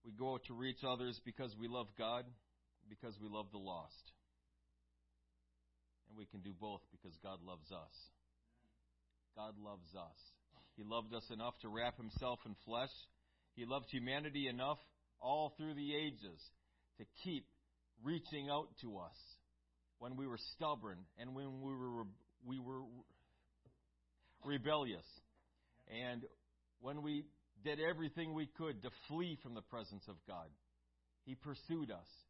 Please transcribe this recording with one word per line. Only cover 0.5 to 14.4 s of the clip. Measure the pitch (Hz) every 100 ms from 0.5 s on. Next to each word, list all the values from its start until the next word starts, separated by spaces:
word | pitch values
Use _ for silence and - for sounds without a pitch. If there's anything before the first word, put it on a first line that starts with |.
reach | 117 131 123 131
others | 123 123 110 -
because | - 127 104
we | 117
love | 123 107 104
God, | 113 123 123 120 _ _ _ _ 104
because | 107 120 101
we | 107
love | 107 98
the | 101
lost. | 95 85 78 - - - _ _ _ _ _ _ _ _ _ _ _ _ _ _ _ _ _ _ -
And | 107
we | 98
can | 101
do | 95 87
both | 107 98 -
because | 87 92 80
God | 101 95 90
loves | 87 76
us. | 92 78 - - _ _ _ _ _ - _ _ _ _ _ _ -
God | 107 104
loves | 104 101 82 92
us. | 82 - - - _ - - -
He |
loved | 107 117 110
us | 117 -
enough | 110 120 -
to | 110
wrap | 110 120 123
himself | 113 - 127 123 113
in | 98 -
flesh. | 117 135 - - _ _ _ _ -
He | 117
loved | 139 -
humanity | 131 120 139 151 143